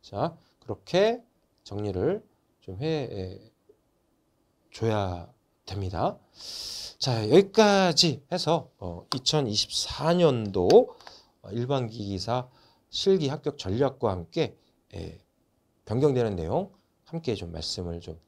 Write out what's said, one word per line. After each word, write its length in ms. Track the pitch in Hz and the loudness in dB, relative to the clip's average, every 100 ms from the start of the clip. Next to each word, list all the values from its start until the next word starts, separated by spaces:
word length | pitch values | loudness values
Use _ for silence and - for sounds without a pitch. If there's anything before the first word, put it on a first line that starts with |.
자, 340 | - 101 151 165 _ _ | -12 -4 -4 -6 _ _
그렇게 600 | - 107 - 180 208 247 - _ _ _ | -12 -12 -2 2 2 0 -8 _ _ _
정리를 600 | - 101 104 92 113 202 - _ _ _ | -12 -8 -4 -2 -2 -2 -8 _ _ _
좀 200 | - 92 | -16 -8
해, 60 | 151 156 131 | -4 -4 -4
에, 440 | 104 92 92 - _ _ _ _ _ _ _ _ _ _ _ _ - | -8 -10 -10 -20 _ _ _ _ _ _ _ _ _ _ _ _ -4
줘야 560 | 113 107 98 87 85 _ _ _ - | 0 0 -2 -6 -12 _ _ _ -12
됩니다. 520 | 98 95 82 143 214 _ _ - - - - - - | -8 -6 -2 -4 -4 _ _ -16 -14 -12 -12 -14 -8
자, 300 | - 117 107 | -2 -2 6
여기까지 960 | 147 196 - 208 202 185 147 175 127 _ | 6 6 6 6 6 4 4 2 2 _
해서, 400 | 180 175 160 - _ | -4 0 0 -2 _
어, 280 | 92 85 - 127 | -10 -10 -8 -6
이천이십사 1000 | - 156 131 104 - - - - 156 175 | -2 0 0 -2 -2 -4 -6 -4 0 4
년도, 520 | 170 127 107 98 90 185 254 - - - _ _ | 4 4 0 0 8 8 8 -2 -20 -20 _ _
어, 60 | - | -10
일반기기사 1000 | 107 123 139 120 113 101 98 95 123 127 _ _ _ _ | -6 -2 -2 -2 -6 -6 -6 -4 -4 -6 _ _ _ _
실기 400 | - - 190 143 | -4 2 2 2
합격 280 | 151 - - | -4 -6 -8
전략과 540 | 98 104 135 - 113 | -6 0 0 0 -2
함께, 460 | 92 82 - 147 - _ _ _ | -2 -6 -4 -4 -4 _ _ _
에, 240 | - 85 85 _ _ _ _ _ _ - | -14 -14 -14 _ _ _ _ _ _ -6
변경되는 500 | 107 147 127 113 95 | 0 2 2 0 -2
내용 380 | 80 127 190 _ _ _ _ | -2 -4 -4 _ _ _ _
함께 300 | 165 160 101 | -10 -6 -6
좀 180 | 85 | -6
말씀을 480 | 85 80 - 87 85 | -10 -8 -8 -8 -8
좀 180 | 85 80 | -12 -18